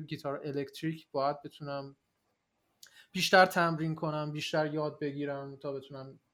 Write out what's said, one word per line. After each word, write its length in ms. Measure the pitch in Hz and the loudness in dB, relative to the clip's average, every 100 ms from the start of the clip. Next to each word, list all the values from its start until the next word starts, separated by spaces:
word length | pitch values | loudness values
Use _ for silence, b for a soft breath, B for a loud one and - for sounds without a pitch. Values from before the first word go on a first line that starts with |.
| 151 | -4
گیتار 360 | 151 143 139 147 | -6 -4 -4 -4
الکتریک 640 | 139 139 - 160 160 - | -4 -4 -4 -4 -4 -4
باید 300 | 143 139 143 | 0 0 0
بتونم 540 | 147 - 143 139 139 139 _ _ _ _ _ _ _ _ B B B | -8 -12 -8 -8 -10 -16 _ _ _ _ _ _ _ _ B B B
بیشتر 340 | 185 170 190 185 | -2 6 8 8
تمرین 500 | 185 170 160 160 156 | 6 2 2 -2 -2
کنم، 360 | 160 151 151 | -2 -2 -4
بیشتر 420 | 151 - 160 151 | -4 -2 0 2
یاد 260 | 156 151 147 | 0 -2 -2
بگیرم 560 | 147 139 143 139 139 135 | -4 -2 -4 -4 -8 -10
تا 160 | 147 | -8
بتونم 460 | 139 131 139 135 135 _ | -8 -10 -14 -14 -16 _